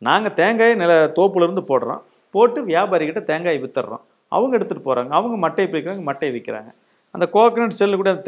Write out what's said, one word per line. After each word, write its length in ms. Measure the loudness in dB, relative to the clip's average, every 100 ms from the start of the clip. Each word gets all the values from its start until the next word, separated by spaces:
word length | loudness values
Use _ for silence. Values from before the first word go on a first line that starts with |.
நாங்க 260 | 0 0 0 0
தேங்காயை 360 | 0 4 2 4
நில, 120 | 4 4 4 2
தோப்புல 280 | 2 2 0
இருந்து 180 | 0 -2
போடுறோம், 300 | -2 -2 -8 -12 _ _
போட்டு 260 | 2 2 2 -2
வியாபாரிகிட்ட 520 | 0 2 0 0 -4 -4
தேங்காயை 280 | -2 -2 -2
வித்துடுறோம், 380 | -4 -6 -6 -10 _ _ -4
அவங்க 200 | 0 2 0
எடுத்துட்டு 260 | -2 -4 -2
போறாங்க, 240 | -2 0 0
அவங்க 180 | -2 -2
மட்டையை 240 | -2 0 -2
பிரிக்கிறாங்க, 320 | -2 -6 -8 -8
மட்டையை 220 | -6 -6 -6
விற்கிறாங்க. 360 | -8 -12 -12 -20 _ _ _
அந்த 100 | -4 0 4
coconut 420 | 4 2 -2 0
shell 180 | 0 2
கூட 100 | 0
அந்த 120 | 0